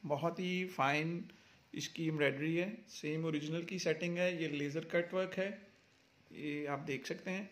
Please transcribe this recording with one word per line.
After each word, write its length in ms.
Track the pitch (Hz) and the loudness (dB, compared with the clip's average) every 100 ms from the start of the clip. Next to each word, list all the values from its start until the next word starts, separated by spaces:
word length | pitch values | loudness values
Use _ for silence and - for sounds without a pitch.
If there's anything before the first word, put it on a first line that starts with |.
बहुत 360 | 156 143 170 170 | 0 0 0 0
ही 260 | 180 180 185 | 0 0 0
fine 460 | - 135 147 156 170 - - - - - | 4 4 4 2 -2 -6 -14 -20 -20 -10
इसकी 340 | - 143 - 160 | -6 -6 -2 0
embroidery 480 | 156 143 135 151 165 | 4 4 4 0 2
है, 120 | 185 220 - | 0 -4 -12
Same 360 | - 151 156 165 | -8 -2 0 2
original 380 | 156 151 165 | 0 0 -2
की 160 | 170 185 | -2 -2
setting 380 | 170 160 175 175 | 2 2 2 2
है। 100 | 180 | 2
ये 140 | 175 156 | 2 -2
laser 360 | 147 143 147 160 | 0 0 -2 0
cut 220 | 170 175 | 0 2
work 200 | 185 185 185 | 0 0 0
है, 120 | 190 208 - - _ _ _ _ - | -2 -4 -12 -20 _ _ _ _ -18
ये 340 | - 151 147 147 | -8 -4 -2 -2
आप 120 | 143 156 | -2 -2
देख 200 | 135 - | -4 -2
सकते 240 | 170 - | -4 -2
हैं। 180 | 185 202 | -4 -6